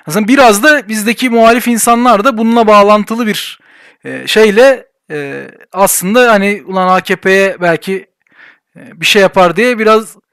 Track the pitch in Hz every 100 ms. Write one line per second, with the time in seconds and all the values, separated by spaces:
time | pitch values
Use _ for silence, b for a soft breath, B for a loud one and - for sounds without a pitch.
0 | - 170 214 277 247 202 285 294 202 220
1 | 208 233 254 233 226 240 247 233 240 233
2 | 247 214 269 220 226 233 214 208 202 208
3 | 202 226 226 196 - - b b b b
4 | 131 131 131 214 220 202 262 247 - _
5 | - 151 139 139 139 - _ 185 196 -
6 | 180 240 247 208 196 202 143 190 185 185
7 | 180 185 190 190 196 170 175 160 - 190
8 | - _ b b b b _ - - -
9 | 160 214 190 - 180 165 247 233 220 220
10 | 220 - _